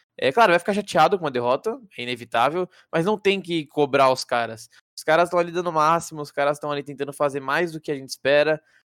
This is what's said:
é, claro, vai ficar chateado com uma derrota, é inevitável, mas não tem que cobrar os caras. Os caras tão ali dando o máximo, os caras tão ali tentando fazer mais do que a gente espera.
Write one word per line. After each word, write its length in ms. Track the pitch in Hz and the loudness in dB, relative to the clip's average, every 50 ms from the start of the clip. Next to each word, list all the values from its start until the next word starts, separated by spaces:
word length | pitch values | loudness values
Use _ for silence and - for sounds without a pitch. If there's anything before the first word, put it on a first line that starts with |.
| _ _ _ | _ _ _
é, 160 | - - 131 | -2 -2 0
claro, 200 | 139 233 226 196 | 4 4 4 4
vai 80 | 170 175 | 4 2
ficar 140 | - - 196 | 2 0 -2
chateado 440 | 202 202 - - 180 196 175 196 185 | -2 -2 -2 2 4 4 4 2 0
com 60 | 165 | -2
uma 80 | 147 | -4
derrota, 480 | 127 123 120 123 127 135 - 220 233 277 233 - - - | -4 -2 0 0 0 0 -2 -6 -8 -8 -12 -18 -12 -10
é 60 | 123 | -8
inevitável, 680 | 123 123 113 120 - - 117 120 139 156 180 180 - _ _ _ - | -8 -8 -8 -8 -4 0 2 2 2 2 -2 -6 -6 _ _ _ -4
mas 120 | - 165 165 | -2 -2 0
não 140 | 202 214 208 | 0 -2 0
tem 240 | - 196 196 196 | 0 0 0 0
que 240 | 160 170 170 165 147 | -2 -4 -4 -4 -4
cobrar 460 | - - 147 147 135 131 143 135 131 | -4 0 0 0 2 4 4 4 4
os 120 | 131 - - | 4 2 -2
caras. 460 | - 127 120 117 110 113 113 - - _ - _ _ - | -4 -2 -2 -2 -4 -8 -14 -18 -20 _ -20 _ _ -18
Os 80 | - - | -10 -2
caras 260 | - 156 165 175 165 | 2 2 2 2 2
tão 100 | 180 175 | 2 0
ali 120 | 175 175 | 0 0
dando 200 | 165 175 175 175 | -2 -4 -4 -2
o 20 | 160 | 0
máximo, 480 | 156 151 156 165 170 160 - 160 156 | 2 2 2 2 0 -2 -6 -10 -10
os 80 | 147 - | -12 -8
caras 300 | - - 143 143 151 - | -4 -2 0 0 -2 -2
tão 100 | - 147 | -4 -6
ali 140 | 147 143 139 | -6 -6 -8
tentando 280 | 143 143 123 139 139 135 | -10 -8 -8 -8 -8 -4
fazer 260 | - 147 143 135 143 | -2 -2 -2 -2 -4
mais 320 | 135 135 139 160 180 170 | -6 -2 -2 -2 -2 -2
do 80 | 160 156 | -4 -10
que 100 | - - | -8 -8
a 60 | 147 | -8
gente 140 | 135 135 127 | -8 -8 -12
espera. 520 | - - - 135 143 147 147 151 156 151 _ _ _ _ _ _ | -12 -4 0 2 4 4 4 4 0 -2 _ _ _ _ _ _